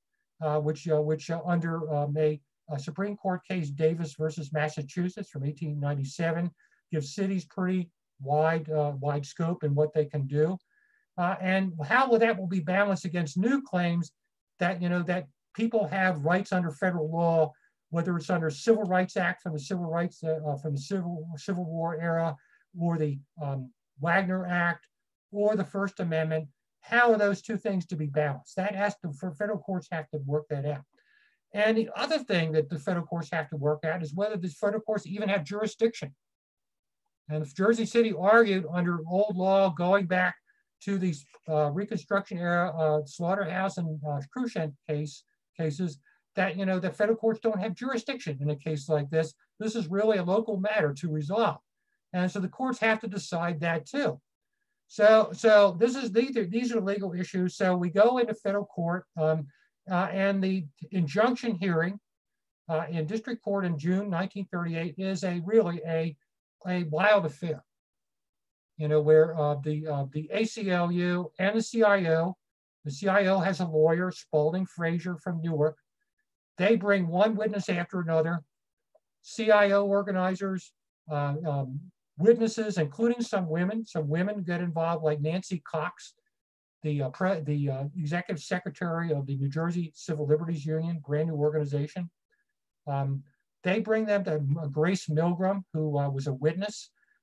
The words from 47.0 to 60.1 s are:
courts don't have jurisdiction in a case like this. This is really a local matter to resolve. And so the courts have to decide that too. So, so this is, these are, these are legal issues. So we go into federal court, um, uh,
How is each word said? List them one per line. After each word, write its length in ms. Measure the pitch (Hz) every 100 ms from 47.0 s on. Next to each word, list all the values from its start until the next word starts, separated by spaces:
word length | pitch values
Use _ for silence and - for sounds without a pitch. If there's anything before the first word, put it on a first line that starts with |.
| 208 220
courts 220 | 226 220
don't 200 | 226 196
have 140 | 214
jurisdiction 640 | 175 262 240 - 254 170 135
in 120 | 147
a 40 | 143
case 320 | 160 147 151
like 220 | 151 143
this. 240 | 160 160 - _ -
This 160 | 220 226
is 120 | 160
really 320 | 196 220 202
a 40 |
local 340 | 175 202 226 202
matter 360 | 202 214 151
to 160 | 139 175
resolve. 480 | 156 147 208 202 - _ _ _ _ _
And 180 | 180 185
so 80 | 202
the 80 | 185
courts 320 | - 262 254
have 220 | 220 220
to 60 | 185
decide 520 | 196 - 170 175 160
that 240 | 170 165 147
too. 360 | 285 269 - _ _ _ _ _ _ _
So, 420 | - 208 220 -
so 420 | - 226 208 202 175
this 160 | 240 262
is, 160 | 233
these 260 | 208 269 240
are, 80 | 180
these 260 | 226 247
are 60 | 233
legal 340 | 190 202 190
issues. 440 | 175 180 190 180 -
So 180 | 190 180
we 140 | 180
go 300 | 185 233 247
into 140 | 233 214
federal 300 | 202 202 202
court, 400 | - 170 180 - 170
um, 300 | 156 160 143 _ _ _ -
uh, 200 | 175 185